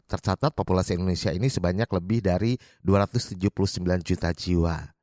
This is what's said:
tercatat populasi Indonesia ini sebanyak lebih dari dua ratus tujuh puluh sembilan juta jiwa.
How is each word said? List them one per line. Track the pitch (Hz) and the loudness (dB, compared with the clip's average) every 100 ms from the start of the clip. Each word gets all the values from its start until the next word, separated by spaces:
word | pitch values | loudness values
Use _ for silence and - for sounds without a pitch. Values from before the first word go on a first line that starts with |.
tercatat | - 98 - 92 147 | -10 -6 -2 0 0
populasi | - 95 92 87 90 | 0 0 2 2 0
Indonesia | 92 85 107 | 0 0 -2
ini | 85 127 | 0 0
sebanyak | 113 87 90 113 92 | 0 0 0 -2 -2
lebih | 90 113 98 | 0 0 2
dari | 90 110 123 - _ | 2 0 -2 -6 _
dua | - 98 98 | 2 4 4
ratus | 120 - | -2 -6
tujuh | 95 98 - | -2 -2 0
puluh | 98 | -2
sembilan | - 90 90 | 0 0 0
juta | 85 92 85 85 | 0 -2 -2 -2
jiwa. | - 87 85 80 76 _ | 0 2 2 -2 -8 _